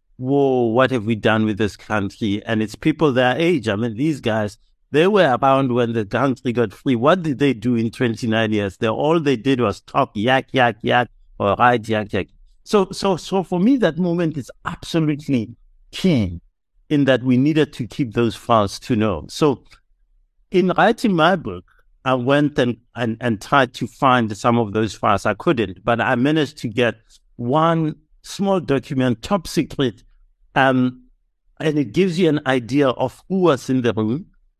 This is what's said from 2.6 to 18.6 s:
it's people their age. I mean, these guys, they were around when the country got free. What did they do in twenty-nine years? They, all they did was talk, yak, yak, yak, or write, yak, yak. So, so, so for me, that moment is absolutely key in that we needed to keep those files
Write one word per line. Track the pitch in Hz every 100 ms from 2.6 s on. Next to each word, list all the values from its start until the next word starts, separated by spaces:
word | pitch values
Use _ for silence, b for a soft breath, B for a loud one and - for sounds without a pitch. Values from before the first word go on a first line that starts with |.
it's | 107 -
people | 160 151 156
their | 123 123 131
age. | 170 165 107
I | 101
mean, | 120
these | 104 156 135
guys, | 117 110 104 - _ _ _
they | 139 180
were | 208 160 120
around | 135 135 135
when | 120 117
the | 117
country | 101 117 135 123 131
got | 113 110
free. | - 143 117
What | 135 190
did | 160 123
they | 143
do | 117 120 117
in | 113
twenty-nine | - 123 110 113 110 110
years? | 107 101 -
They, | 113
all | 110 147 170
they | 143 123
did | 131 127
was | 110 98
talk, | - 143 127
yak, | 104 113 131 -
yak, | 135 120 104
yak, | 123 123 120 _ _ -
or | 101 98
write, | 123 123 104
yak, | 107 101
yak. | 104 - _ - _
So, | - 208 190
so, | 190 196 165
so | - 190
for | 165 180
me, | 208 277
that | 180 151
moment | 180 170 165 160
is | - -
absolutely | - 170 - 170 156 147 - - 110 110 _ _ _
key | - 190 135 95 90 - _ _ _ -
in | 151
that | 135 127
we | 127 123
needed | 143 156 147
to | - 113
keep | - 123
those | 110 117
files | - - 113